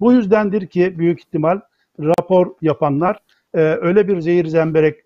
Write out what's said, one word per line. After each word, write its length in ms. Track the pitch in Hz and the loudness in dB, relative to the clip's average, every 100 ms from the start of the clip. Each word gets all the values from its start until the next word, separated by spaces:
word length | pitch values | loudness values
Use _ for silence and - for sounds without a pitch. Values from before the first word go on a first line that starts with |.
Bu 120 | 226 | 2
yüzdendir 540 | 254 196 214 208 208 180 | 2 4 0 0 -4 -4
ki 280 | 180 180 170 | -2 -2 0
büyük 220 | 170 170 | -2 -2
ihtimal 400 | _ 160 156 196 - _ _ - | _ -4 -2 -2 -6 _ _ -6
rapor 540 | 151 175 170 185 180 - | -2 -2 0 0 0 -2
yapanlar, 560 | 156 143 151 139 180 214 _ _ _ | -4 -2 -2 -2 -2 -6 _ _ _
e, 60 | 170 | -2
öyle 480 | 156 160 175 196 196 | 0 0 0 0 0
bir 120 | 185 | -2
zehir 260 | 160 175 160 | 0 0 0
zemberek 560 | 160 160 156 151 151 | 0 0 2 0 -2